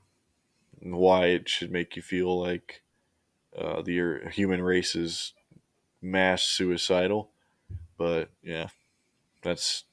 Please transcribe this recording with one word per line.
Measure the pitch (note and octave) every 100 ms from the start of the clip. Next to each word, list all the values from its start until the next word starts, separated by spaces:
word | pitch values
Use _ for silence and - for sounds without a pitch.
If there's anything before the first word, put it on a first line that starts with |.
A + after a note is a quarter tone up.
| _ _ _ _ _ _ _ -
why | F2+ F2+ F#2 F#2 F2
it | F2 -
should | - E2+
make | F2 E2+ -
you |
feel | - F2+ F2+ F2+
like, | F2+ F2 - - _ _ _ _ _ _ _ -
uh, | D#2+ E2
the | D#2+ F2
er-, | F2 D2+ -
human | G2+ G2 F#2
race | F2+ F2+ F2+ E2+
is | E2+ E2+ - - _ - _ _ _ _
mass | F2+ F#2+ F#2 F2+
suicidal. | - - F#2 E2+ - F2+ F#2 G#2 G#2 _ _ _ _ F#2 - -
But, | E2+ E2 D#2+ _
yeah, | F2 E2 E2+ - _ _ _ _ _ _
that's | F2 E2+ - - -